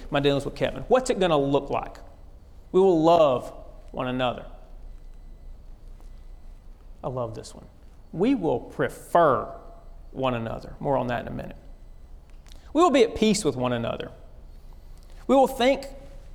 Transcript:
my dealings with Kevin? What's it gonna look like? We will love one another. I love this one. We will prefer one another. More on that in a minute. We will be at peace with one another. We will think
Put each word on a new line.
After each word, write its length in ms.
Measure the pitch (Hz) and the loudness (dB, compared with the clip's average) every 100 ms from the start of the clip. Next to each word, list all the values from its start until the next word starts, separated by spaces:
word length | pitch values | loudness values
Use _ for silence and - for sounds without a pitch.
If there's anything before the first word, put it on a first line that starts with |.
| - | -4
my 80 | 143 | 0
dealings 240 | 139 139 | 2 2
with 120 | 139 - | -2 -4
Kevin? 280 | 131 139 - | -4 -4 2
What's 200 | 247 247 | 2 4
it 100 | 233 | 2
gonna 180 | 185 151 | 4 4
look 320 | 139 139 139 | 4 2 0
like? 280 | 127 - - - - - - - - - | -4 -6 -10 -18 -20 -20 -20 -20 -20 0
We 80 | 180 | 4
will 200 | 190 170 | 6 6
love 520 | 160 170 151 123 - - - - - | 6 6 6 4 -2 -12 -16 -18 -14
one 160 | - 127 | -8 -4
another. 380 | 127 127 117 - - - - - - - - - - - - - - - - - - - - - - - - - - | -2 -2 -2 -10 -16 -18 -16 -16 -16 -16 -18 -18 -18 -16 -16 -18 -18 -18 -18 -18 -18 -18 -18 -18 -18 -20 -20 -20 -12
I 40 | 156 | -10
love 280 | 127 120 110 | -6 -6 -8
this 200 | 120 - | -14 -18
one. 100 | - - - - - | -20 -20 -20 -20 -12
We 240 | 156 214 277 | 0 2 2
will 240 | 160 123 | 2 -2
prefer 880 | - - 127 - - 170 165 117 104 - - - - - - | -4 -2 -2 -2 2 6 6 6 0 -10 -16 -18 -18 -18 -14
one 220 | - 131 | -4 -2
another. 420 | 120 113 127 - - | 0 -4 -8 -10 -8
More 180 | 147 135 | -2 0
on 100 | 123 | 0
that 140 | 120 | -4
in 60 | - | -4
a 40 | |
minute. 260 | - - - - - - - - - - - - - - | -8 -10 -12 -16 -18 -18 -20 -18 -20 -20 -20 -18 -18 -4
We 80 | 294 | 4
will 100 | 349 | 6
be 120 | 277 | 6
at 120 | 226 - | 4 4
peace 300 | 214 208 156 | 2 4 0
with 100 | 127 | -2
one 160 | 123 | -2
another. 400 | 120 117 - - - - - - - - - - - - - - | 0 -2 -4 -8 -14 -18 -18 -18 -18 -18 -18 -18 -18 -18 -12 2
We 80 | 262 | 6
will 120 | 262 | 6
think 400 | - 240 269 - - - - - | 4 2 2 -2 -14 -16 -16 -16